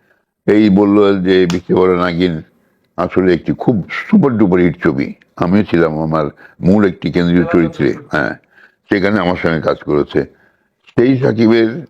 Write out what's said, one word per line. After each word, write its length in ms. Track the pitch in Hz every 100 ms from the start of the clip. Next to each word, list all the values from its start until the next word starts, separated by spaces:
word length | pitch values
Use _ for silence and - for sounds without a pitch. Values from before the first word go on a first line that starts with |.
| _ _ _ _ -
এই 220 | 104 107
বলল 540 | 95 101 101 101 98
যে 220 | 92 92 90
বৃষ্টি 280 | 90 -
পড়া 220 | 90 92 90
নাগিন 460 | 90 85 90 80 - _ _ _ _ -
আসলে 360 | 90 - 92
একটি 200 | 175 -
খুব 360 | 143 - 113 -
সুপার 480 | - - 214 143 113
ডুপার 220 | 104 90
হিট 240 | 90 -
ছবি। 300 | 85 69 - - _ -
আমিও 280 | 90 101
ছিলাম 360 | 98 82 82 78
আমার 260 | 80 78 73 - - _
মূল 240 | 78 104 98
একটি 260 | - -
কেন্দ্রীয় 340 | - 87 87 80
চরিত্রে, 400 | 90 82 - 69 - -
হ্যাঁ, 220 | 78 60 - _ _ _ _ _
সেখানে 300 | 104 95 104
আমার 160 | 87 90
সঙ্গে 260 | 87 80
কাজ 160 | - 69
করেছে। 480 | - 73 71 73 69 _ _ _ _ _ _ -
সেই 200 | 123 131
সাকিবের 680 | 127 110 110 117 113 135 135